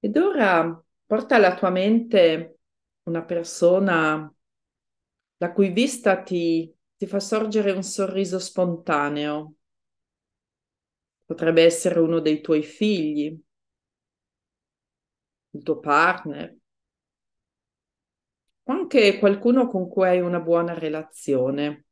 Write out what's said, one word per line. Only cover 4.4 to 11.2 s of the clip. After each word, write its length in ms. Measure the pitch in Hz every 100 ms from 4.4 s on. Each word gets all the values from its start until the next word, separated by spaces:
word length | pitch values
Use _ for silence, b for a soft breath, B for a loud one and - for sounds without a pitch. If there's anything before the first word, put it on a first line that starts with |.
| _ _ _ _ _ _ _ _ _ _
la 140 | 175
cui 180 | 175 196
vista 540 | 175 269 - 214 185
ti, 500 | - 180 170 165 160 _ _ _
ti 80 | 185
fa 140 | 196
sorgere 500 | 196 214 220 214 202
un 140 | 190
sorriso 560 | 185 - 190 190 190 185
spontaneo. 1120 | 180 - 180 170 - 151 143 147 147 147 151 151 _ _ _ _ _ _ _ _ _ _ _ _ _ _ _ _